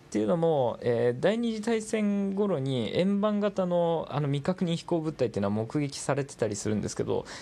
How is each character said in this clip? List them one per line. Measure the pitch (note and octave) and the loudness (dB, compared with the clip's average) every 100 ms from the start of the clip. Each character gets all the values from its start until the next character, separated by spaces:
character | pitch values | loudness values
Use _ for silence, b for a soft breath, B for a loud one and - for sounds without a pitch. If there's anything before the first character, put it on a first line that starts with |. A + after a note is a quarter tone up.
| - | -6
っ | |
て | G#3 | -2
い | |
う | G#3+ | 2
の | F3 | 2
も、 | E3 D3+ B2 - | 4 4 2 0
え | A#2+ A#2 A#2+ | 0 2 2
ー、 | B2 | 2
第 | D#3+ A3+ | 2 2
二 | A#3+ | 0
次 | A3 | -2
大 | G#3+ A3+ | 0 -2
戦 | G#3+ A3 G#3 G3+ G3 | 0 0 0 0 0
頃 | F#3+ G3+ D#3+ | 0 0 0
に | C3+ B2+ A2 - | 0 0 0 2
円 | F#3 G3+ | 2 2
盤 | G#3+ G#3 | 2 2
型 | G#3 G3 F3+ | 0 0 0
の、 | F3 E3+ E3 - | 2 2 0 -2
あ | D3 | -2
の、 | D3 | 0
未 | C#3+ | 0
確 | C#3 F#3 | -2 -2
認 | F3 E3 | 0 -2
飛 | - | -2
行 | E3+ | -2
物 | D#3 | 0
体 | D3+ B2 | 0 0
っ | |
て | G2+ | 0
い | |
う | |
の | G2+ | 0
は | |
目 | G#2+ A2 D3+ | 0 0 -2
撃 | C#3+ - | -2 -4
さ | - | -2
れ | C#3 | -2
て | C#3 | -2
た | - A2 | -2 -2
り | G#2 | -2
す | G#2+ | -2
る | G#2+ | -2
ん | |
で | - | -2
す | - | -4
け | |
ど、 | A2 G2+ - B | -2 -2 -4 B